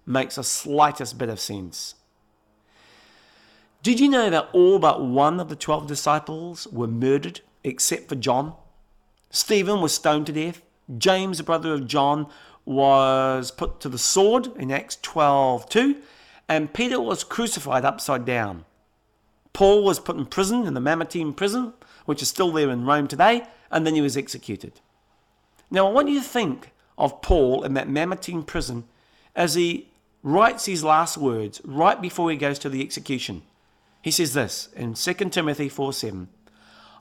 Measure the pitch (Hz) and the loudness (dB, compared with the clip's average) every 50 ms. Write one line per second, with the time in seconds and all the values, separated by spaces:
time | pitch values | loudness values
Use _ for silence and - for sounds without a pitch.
0 | _ - 123 135 131 - - 135 120 - - - - 147 143 151 151 147 139 - | _ -2 -2 -2 -2 -2 -6 -8 -6 -4 -6 -6 -4 -2 4 4 4 4 2 -4
1 | 131 107 123 117 131 113 110 98 - - 107 101 92 85 - - - - - _ | -10 -10 -6 -6 -6 -6 -6 -8 -8 -8 -8 -10 -10 -12 -12 -14 -14 -14 -16 _
2 | _ _ _ _ _ _ _ _ _ _ _ _ _ _ _ _ _ _ _ _ | _ _ _ _ _ _ _ _ _ _ _ _ _ _ _ _ _ _ _ _
3 | _ _ _ _ _ _ _ _ _ _ _ _ _ _ _ _ - 220 247 233 | _ _ _ _ _ _ _ _ _ _ _ _ _ _ _ _ 0 0 4 6
4 | 285 285 277 247 226 202 165 156 - - - 180 180 185 196 190 160 151 143 - | 6 6 6 4 4 4 2 2 0 2 6 6 8 8 8 6 6 4 4 4
5 | 139 127 123 139 143 151 170 185 175 156 156 143 - - 151 151 151 143 147 135 | -2 0 2 4 4 4 2 -2 -6 -8 -10 -10 -2 -2 -2 -2 -2 -8 -8 -2
6 | - 151 147 151 - - 156 160 170 175 170 - - - - 117 120 117 117 117 | 0 0 0 0 -2 -8 -12 -12 -12 -12 -14 -14 -16 -10 -6 -6 -4 -4 -2 0
7 | 131 131 139 143 151 175 170 - _ _ _ _ - 139 123 - - - 170 156 | 2 2 2 2 0 -6 -12 -14 _ _ _ _ -8 -8 -4 -2 -2 -2 -2 -4
8 | - - 147 131 110 127 123 127 143 160 165 - - - _ _ _ _ _ _ | -6 -10 -8 -4 -2 0 0 0 -2 -4 -10 -16 -20 -20 _ _ _ _ _ _
9 | _ _ _ _ _ _ - - - - 220 202 175 190 208 196 170 147 - - | _ _ _ _ _ _ -4 -4 0 2 2 2 2 2 2 0 0 0 -2 0
10 | - 160 151 151 151 156 147 156 156 170 170 - _ _ _ _ _ - 127 113 | 0 2 2 2 0 -2 -4 -4 -4 -6 -8 -12 _ _ _ _ _ -12 -8 0
11 | - 190 185 185 190 190 185 160 156 165 165 160 160 165 156 143 131 113 147 147 | 2 2 2 2 0 -4 -6 -6 -2 -2 -2 -2 0 -2 -4 -4 -4 -2 0 2
12 | 139 143 147 151 147 147 - - - - - _ _ - 135 135 139 135 135 135 | 2 2 2 0 -2 -6 -10 -20 -20 -20 -20 _ _ -4 0 2 6 6 6 6
13 | 135 135 131 135 131 131 131 131 123 120 - - - - - - - 139 131 117 | 6 4 4 2 2 0 0 -2 -4 -8 -8 -6 -8 -8 -8 -8 -10 -8 -6 -2
14 | - - - 190 196 208 233 254 247 254 226 - 135 131 135 143 - - - - | -2 0 4 4 4 6 4 2 0 -2 -10 -8 -6 -4 -4 -4 -4 -8 -14 -12
15 | - - - 165 151 143 139 139 135 131 127 123 120 - - 214 254 285 285 - | -12 -6 0 2 4 4 6 4 4 2 0 -2 -6 0 2 2 2 2 0 -2
16 | - - - - - _ - - _ - 156 156 156 147 - - 240 247 254 247 | -8 -20 -20 -20 -20 _ -20 -18 _ -2 -2 -2 -2 -4 -4 -4 -2 0 0 -2
17 | - 226 196 - - - - - 233 214 - 170 - 143 131 127 123 139 127 - | -2 -2 -4 -4 -6 -8 -4 -4 -2 -2 -4 -6 -4 -2 -2 2 0 0 -2 -2
18 | - - 135 123 120 131 123 120 110 101 90 82 80 _ _ _ _ _ _ _ | -4 -2 -2 -2 -2 -2 -2 -2 -2 -4 -8 -12 -16 _ _ _ _ _ _ _
19 | _ _ _ _ _ _ _ _ _ _ _ - 196 196 202 208 202 196 175 - | _ _ _ _ _ _ _ _ _ _ _ 4 6 8 8 6 6 4 0 0
20 | - - 165 160 131 - - 185 190 190 233 247 226 175 135 127 123 143 160 165 | -4 -6 -6 -4 -6 -4 -2 -2 -2 0 0 -2 -2 -2 -4 -2 0 0 0 0
21 | 165 - - 175 160 151 131 - 196 202 214 254 247 226 - _ - _ - - | -2 -6 -6 -6 -6 -6 -4 -4 -4 -2 -2 -4 -6 -6 -10 _ -20 _ -20 -14
22 | _ - 147 147 135 - - - 190 175 160 156 147 135 127 120 120 135 147 147 | _ -6 -4 -4 -4 -6 0 0 0 2 2 2 0 0 0 -2 2 2 2 2
23 | 143 135 143 139 175 214 240 240 240 - - _ _ _ - 165 160 160 156 156 | 2 -2 2 4 4 4 4 2 -2 -10 -20 _ _ _ -2 0 0 2 2 2
24 | 147 139 117 139 131 - - 127 - - 101 92 - - _ _ _ _ _ _ | 0 0 -2 -4 -6 -6 -12 -14 -10 -10 -10 -10 -10 -18 _ _ _ _ _ _
25 | _ _ _ _ _ _ _ _ _ _ _ _ _ _ 185 190 190 196 214 277 | _ _ _ _ _ _ _ _ _ _ _ _ _ _ 0 2 2 4 4 2
26 | 294 285 285 277 247 - - 247 214 151 127 - - - _ _ _ _ _ - | 2 2 0 -2 -2 -2 -2 -2 -2 -2 -4 -8 -12 -20 _ _ _ _ _ -2
27 | - 139 - - - - 180 160 135 123 180 - - 143 135 135 - - 135 151 | -2 -2 -2 -6 2 2 4 4 6 4 2 0 -2 -2 -2 -2 -2 -2 -2 -2
28 | 165 180 190 185 - - 180 165 151 - - 170 147 127 123 120 117 _ _ _ | -2 -2 -4 -6 -8 -8 -8 -8 -8 -6 -6 -6 -6 -4 -8 -10 -12 _ _ _
29 | _ _ _ _ _ _ _ - 175 165 143 175 175 170 170 - - _ _ _ | _ _ _ _ _ _ _ -2 0 0 2 2 0 0 0 -6 -10 _ _ _
30 | _ _ _ _ - 139 151 190 220 233 233 - - 202 185 160 151 156 156 156 | _ _ _ _ -2 0 4 4 4 4 2 0 -6 -4 -4 -2 2 4 4 4
31 | 170 160 - 165 143 131 117 113 107 104 - - - 156 135 147 165 196 - 247 | 4 0 -4 -2 -2 -2 0 -2 -6 -8 -10 -14 -14 -8 -2 4 4 4 4 2
32 | 185 175 - - 170 165 160 139 147 143 143 139 - 143 135 131 139 - - - | -6 -8 -4 -2 0 0 0 0 -2 -4 -4 -4 -6 -6 -4 -4 -6 -6 -8 -12
33 | - - 135 120 - - 98 82 - _ _ _ _ _ _ _ _ _ _ _ | -6 -6 -6 -4 -4 -8 -10 -12 -14 _ _ _ _ _ _ _ _ _ _ _
34 | - 156 160 - 170 143 123 143 120 98 - - - - - - 120 117 113 - | -6 -2 0 0 0 0 0 -2 -2 -2 -6 -10 -12 -14 -12 -10 -8 -8 -6 -4
35 | - 175 180 - 202 185 - 185 160 151 143 143 147 135 - - 139 135 131 - | -4 -4 -2 -2 -4 -2 -2 -2 -2 -2 -2 -4 -6 -8 -4 -6 -6 -4 -4 -6
36 | - 110 98 95 90 92 _ _ _ _ _ _ _ _ - - - - - - | -8 -8 -8 -10 -14 -16 _ _ _ _ _ _ _ _ -20 -20 -20 -20 -20 -20